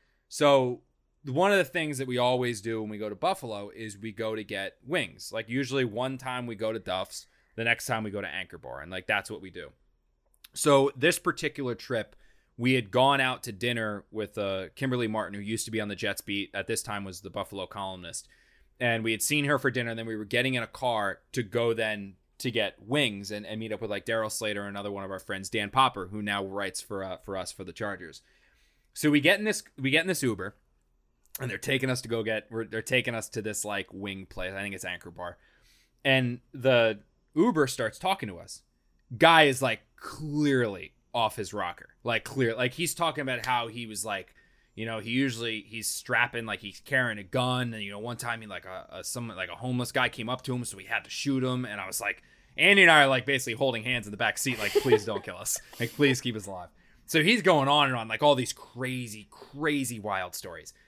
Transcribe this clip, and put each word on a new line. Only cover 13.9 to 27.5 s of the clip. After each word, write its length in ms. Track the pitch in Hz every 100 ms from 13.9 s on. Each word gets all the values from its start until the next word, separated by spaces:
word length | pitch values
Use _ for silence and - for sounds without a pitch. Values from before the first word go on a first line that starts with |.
| 101 -
with, 260 | 107 101 110
uh, 340 | 98 95 90
Kimberly 320 | - 135 123 113
Martin, 280 | 110 92
who 60 | 101
used 240 | 101 110 -
to 40 |
be 100 | 107
on 60 | 104
the 80 |
Jets 260 | 98 104 95
beat. 300 | - 101 92
At 140 | 101 95
this 160 | 110
time 220 | - 104
was 160 | 95 87
the 100 | 95
Buffalo 340 | 101 95 98 90
columnist. 600 | 104 95 92 87 - - _ _ _ _ -
And 240 | 120 113
we 80 | 113
had 100 | 110
seen 220 | - 147
her 120 | 143 139
for 120 | 135
dinner, 200 | 123 117
and 80 | 113
then 60 | 113
we 100 | 110
were 80 |
getting 300 | 104 120 131
in 100 | 127
a 20 | 110
car 540 | - 123 113 98 - _
to 140 | 131
go 280 | 104 117 117
then 440 | 113 110 104 98 95 _ -
to 120 | 127
get 320 | 110 101 -
wings 460 | 107 143 127 101 98
and, 160 | 104 104
and 140 | 107
meet 120 | 110
up 80 | 104
with, 80 | 110
like, 140 | 101
Daryl 280 | 113 113 107
Slater, 340 | - 107 101 101
another 240 | 101 101
one 140 | 98
of 80 | 95
our 80 | 95
friends, 280 | - 95 95
Dan 220 | 107 101
Popper, 380 | 131 131 101 92
who 120 | 107
now 220 | 104 101
writes 360 | 98 101 98 -
for, 240 | - 98
uh, 140 | 95 90
for 120 | - 95
us 160 | 90